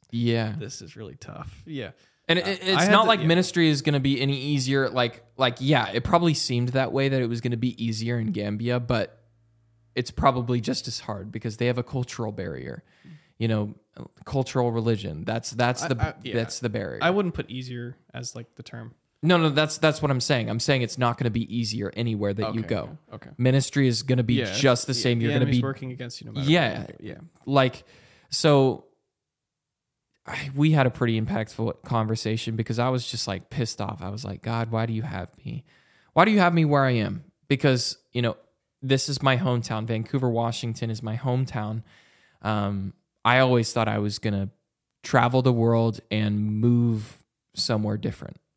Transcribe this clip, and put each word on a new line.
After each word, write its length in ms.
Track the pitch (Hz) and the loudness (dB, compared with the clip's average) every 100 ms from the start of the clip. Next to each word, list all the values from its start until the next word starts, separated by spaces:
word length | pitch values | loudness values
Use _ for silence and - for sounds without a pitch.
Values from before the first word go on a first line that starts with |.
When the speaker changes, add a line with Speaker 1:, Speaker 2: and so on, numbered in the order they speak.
| _ | _
Speaker 1:
Yeah. 420 | 117 117 117 110 104 | -2 0 2 0 -6
Speaker 2:
this 220 | 113 - | -10 -12
is 140 | 82 | -16
really 220 | - 107 - | -16 -16 -16
tough." 460 | - - - - - | -16 -14 -16 -16 -14
Yeah. 240 | 147 104 - _ _ - | -12 -12 -14 _ _ -2
Speaker 1:
And 100 | 170 | 0
Speaker 2:
Uh, 40 | |
Speaker 1:
it, 40 | 175 | 0
Speaker 2:
I 40 | |
Speaker 1:
it's 320 | 185 185 185 | -4 0 2
Speaker 2:
had 80 | 180 | 6
Speaker 1:
not 100 | 208 | 6
Speaker 2:
to, 60 | 226 | 6
Speaker 1:
like 120 | 214 | 4
Speaker 2:
yeah. 60 | 156 | 4
Speaker 1:
ministry 420 | 170 175 175 160 | 2 2 4 4
is 140 | 147 | 4
gonna 160 | 139 143 | 2 0
be 220 | 135 135 | 2 0
any 160 | 135 139 | 0 -2
easier. 500 | 139 147 127 139 131 | -2 -2 2 2 2
Like, 340 | 127 120 - _ - | 0 -2 -2 _ 0
like, 200 | 127 120 | 0 0
yeah, 300 | 131 143 101 | 2 2 2
it 120 | 107 | -2
probably 300 | 123 170 170 | 2 4 4
seemed 340 | 151 - 123 123 | 2 0 0 0
that 240 | 131 127 | 0 0
way, 160 | 135 135 | 0 2
that 120 | 135 | 2
it 60 | 120 | 0
was 140 | 117 | -2
gonna 160 | 120 117 | -2 -2
be 260 | 127 - | -2 -2
easier 320 | 113 110 113 120 | -4 -2 -2 -2
in 100 | 110 | -2
Gambia, 480 | 104 104 107 117 123 | -2 -2 -2 -2 -2
but 460 | 117 117 98 - _ _ _ _ _ _ _ - | 0 -2 -2 -8 _ _ _ _ _ _ _ -6
it's 160 | 123 | -6
probably 480 | - 143 127 120 120 | 2 2 2 0 -2
just 260 | 110 262 - | -2 -4 -6
as 140 | - | -10
hard 320 | - 104 104 | -8 -10 -8
because 240 | 104 113 110 | -10 -10 -2
they 100 | 120 | -2
have 120 | 123 | 0
a 40 | |
cultural 480 | 117 135 123 - 110 | -4 -6 -6 -6 -8
barrier, 540 | 104 90 67 67 - - _ - 160 _ _ | -6 -8 -8 -10 -12 -16 _ -20 -20 _ _
you 100 | 113 | -2
know, 260 | 110 104 - _ - - _ | 0 -2 -8 _ -18 -18 _
cultural 460 | - 139 131 135 120 | -4 -2 0 0 0
religion. 540 | 117 113 110 98 76 | 0 0 0 -2 -8
That's, 260 | 165 113 - | -6 -6 -6
that's 320 | 110 123 127 | 0 0 0
Speaker 2:
I, 60 | 135 | -2
Speaker 1:
the, 120 | 123 | 0
Speaker 2:
I, 140 | 156 - | -2 -4
yeah. 120 | 127 | -6
Speaker 1:
that's 260 | 113 113 - | -4 -4 -4
the 80 | 123 | -4
barrier. 320 | 104 95 107 | -4 -6 -2
Speaker 2:
I 80 | 165 | 0
wouldn't 240 | 196 185 | 2 -2
put 160 | - - | -4 -8
easier 460 | 127 127 123 120 127 _ | -10 -10 -10 -12 -14 _
as, 220 | 127 120 120 | -12 -12 -12
like, 180 | 117 | -18
the 80 | - | -20
term. 320 | - 117 113 - _ _ | -16 -14 -16 -20 _ _
Speaker 1:
No, 120 | 156 175 | 2 4
no, 100 | 160 | 4
that's, 300 | 143 151 - | 2 0 2
that's 220 | 160 143 | 2 2
what 120 | 147 | 0
I'm 80 | 131 | 0
saying. 280 | - 135 113 | 2 0 0
I'm 120 | 110 | -2
saying 220 | - 135 | 0 0
it's 160 | 117 - | 0 0
not 200 | 123 120 | 0 0
gonna 120 | 123 | -2
be 220 | 110 113 | -2 -2
easier 380 | 117 113 107 101 - | -4 -4 -4 -6 -4
anywhere 360 | 117 107 101 | -4 -2 -2
that 200 | 101 110 | -2 -2
you 60 | 110 | -4
Speaker 2:
Okay, 80 | 95 | -2
Speaker 1:
go. 140 | - - 147 _ | -4 -4 -12 _
Speaker 2:
okay, 20 | |
okay. 160 | 113 - 143 | -20 -18 0
Speaker 1:
Ministry 500 | 127 135 131 143 131 | 4 4 2 2 2
is 160 | 113 | 2
gonna 180 | 131 127 | 0 0
be 120 | 113 | 2
Speaker 2:
Yeah, 200 | 123 113 | 2 0
Speaker 1:
just 320 | - 139 120 - | 2 4 4 0
the 60 | |
Speaker 2:
yeah, 100 | 127 | -2
Speaker 1:
same. 160 | - 120 | 0 2
Speaker 2:
the 60 | |
Speaker 1:
You're 80 | 113 | 2
gonna 140 | 143 143 | 2 2
Speaker 2:
enemy's 140 | 127 | 2
Speaker 1:
be 40 | |
Speaker 2:
working 260 | 131 135 127 | 0 -4 -10
against 300 | 123 123 - | -12 -12 -14
you 60 | 104 | -12
no 60 | |
matter 140 | 107 139 | -4 2
Speaker 1:
Yeah. 320 | 170 131 85 | 4 2 -2
Speaker 2:
what 80 | - | -10
you 60 | - | -14
do. 100 | 107 | -14
Yeah. 60 | - - _ | -14 -18 _
Speaker 1:
Like, 380 | - 139 131 - - - _ _ _ | 0 4 4 0 -16 -20 _ _ _
so 540 | - - 143 135 - - _ _ _ _ _ _ _ _ _ _ _ _ _ - | 0 6 6 6 2 -8 _ _ _ _ _ _ _ _ _ _ _ _ _ -12
I, 240 | - 143 | -10 -8
we 160 | 135 151 | 2 4
had 140 | 156 127 | 6 4
a 40 | |
pretty 300 | - 120 113 | 2 0 0
impactful 640 | 110 117 110 - 113 - | 0 -2 -4 -4 -6 -6
conversation 720 | - 117 110 113 107 110 - | -4 -2 0 -2 -2 -4 -4
because 240 | 110 110 117 | -4 -2 0
I 120 | 123 | 0
was 200 | 131 120 | 0 -4
just, 160 | 113 - | -6 -6
like, 240 | 95 - | -6 -6
pissed 300 | - 113 - | -6 -4 -4
off. 200 | 101 - | -8 -6
I 80 | 92 | -8
was 140 | 104 | -8
like, 180 | 110 98 | -8 -8
"God, 280 | - 117 113 | -6 -4 -2
why 160 | 113 113 | -2 -2
do 60 | |
you 100 | 110 | -4
have 280 | 117 95 90 - | -6 -8 -10 -14
me? 200 | - 151 - _ _ _ _ | -12 -12 -12 _ _ _ _
Why 120 | - | 4
do 60 | 196 | 6
you 80 | 208 | 6
have 160 | 175 | 4
me 100 | 170 | 4
where 200 | 156 143 | 4 4
I 80 | 135 | 4
am?" 320 | 120 101 98 - _ _ | 2 0 -4 -10 _ _
Because, 500 | 135 147 127 - - _ | 2 4 2 0 -6 _
you 100 | 123 | -2
know, 140 | 120 - _ _ _ _ | -2 -4 _ _ _ _
this 280 | 131 131 - | 0 0 0
is 140 | 135 | 0
my 140 | 139 127 | 2 2
hometown, 500 | 180 123 113 110 110 | 2 -2 -2 -6 -4
Vancouver, 440 | 110 110 139 127 | -4 -2 -2 0
Washington 600 | 117 117 117 120 113 113 | 0 -2 -2 -6 -4 -6
is 120 | 110 | -6
my 140 | 117 117 | -6 -4
hometown. 640 | 135 127 131 - 107 113 - _ _ _ _ _ | -2 -2 -2 -4 -6 -8 -10 _ _ _ _ _
Um, 500 | 104 104 101 101 95 - _ _ | -4 -2 -2 -2 -6 -10 _ _
I 160 | 113 123 | 2 6
always 320 | 131 123 113 | 6 4 2
thought 160 | - 110 | 0 0
I 100 | 107 | 0
was 200 | 104 101 | -2 -2
gonna 320 | 113 98 98 - _ _ _ _ | -2 -2 -4 -8 _ _ _ _
travel 400 | - 131 120 131 | 0 2 4 4
the 100 | 127 | 2
world 480 | 120 117 117 113 110 - | 4 4 4 2 -2 -4
and 500 | 107 107 104 107 107 | -2 0 0 -2 2
move 640 | 120 120 120 110 107 - _ _ _ | 4 4 4 0 -4 -16 _ _ _
somewhere 420 | - - 110 107 104 | -6 -2 0 0 -2
different. 400 | 101 - - - _ | -4 -8 -12 -16 _